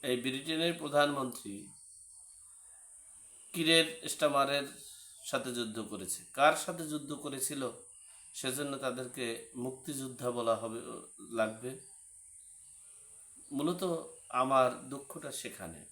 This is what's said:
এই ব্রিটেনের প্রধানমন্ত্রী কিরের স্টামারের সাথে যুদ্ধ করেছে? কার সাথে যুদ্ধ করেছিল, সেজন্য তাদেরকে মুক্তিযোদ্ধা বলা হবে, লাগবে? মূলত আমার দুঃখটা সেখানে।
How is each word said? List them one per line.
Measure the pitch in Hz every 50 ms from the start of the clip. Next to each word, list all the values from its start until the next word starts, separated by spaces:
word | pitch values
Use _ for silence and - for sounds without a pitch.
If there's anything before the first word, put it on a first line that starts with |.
| - 131
এই | 127 123 120
ব্রিটেনের | 135 127 139 143 160 160 160 165 175 170 170
প্রধানমন্ত্রী | 156 143 143 147 147 147 143 139 131 123 117 - - 101 98 101 101 - - - - - - - - - - - - - - - - - - - - - - - - - - - - - - - - - - - - - -
কিরের | 170 160 160 165 165 156 156 - - - - -
স্টামারের | - 160 147 139 139 139 135 143 143 139 139 - - - - - - - - - - - -
সাথে | - 131 117 131 120
যুদ্ধ | 120 117 110 107 113 107 95
করেছে? | 104 92 95 90 - - - - -
কার | 135 139 151 165 - -
সাথে | - 175 165 165 151
যুদ্ধ | 151 147 139 135 143 135 -
করেছিল, | 143 135 131 127 - 151 139 131 120 - - - - - - - - - - - - - -
সেজন্য | - 135 127 139 147 143 139 131 135
তাদেরকে | 131 120 127 127 120 - 135 127 113 113 - - - - 127 120
মুক্তিযোদ্ধা | 131 127 131 - - 143 135 131 131 127 117 135 123 120
বলা | 120 117 113 113 107
হবে, | 117 113 110 117 - - 117 - - - - - - - 117 113
লাগবে? | 110 110 110 113 123 127 131 - - - - - - - - - - - - - - - - - - - - - - - - - - - - - - - - - - - 147
মূলত | 139 151 170 175 175 190 180 170 165 - - - - - - - 127 131
আমার | 131 135 131 127 123 123 - - 131
দুঃখটা | 139 135 - - - 160 147 143 120 -
সেখানে। | - 113 - - 95 85 82 87 90 -